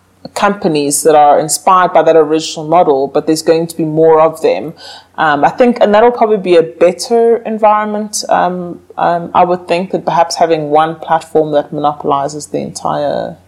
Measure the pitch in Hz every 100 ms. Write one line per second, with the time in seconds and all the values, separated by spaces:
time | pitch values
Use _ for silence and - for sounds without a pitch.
0 | _ _ - - 202 202 185 151 143 147
1 | 160 151 147 123 156 - - 185 180 165
2 | 156 160 151 160 156 - 156 170 165 135
3 | 135 151 147 160 - 165 165 - 160 156
4 | 160 160 160 156 147 170 147 170 - -
5 | _ - 156 147 147 - 247 240 208 214
6 | 240 240 226 214 185 170 160 - 170 180
7 | - 233 233 226 220 220 214 214 214 208
8 | 214 - - 180 180 180 175 - _ -
9 | 170 170 170 - 180 180 - 175 190 175
10 | - 170 170 - 170 160 147 147 160 160
11 | - 165 - 156 156 147 147 147 147 147
12 | 160 143 139 151 147 - 139 180 160 147
13 | 147 - - 170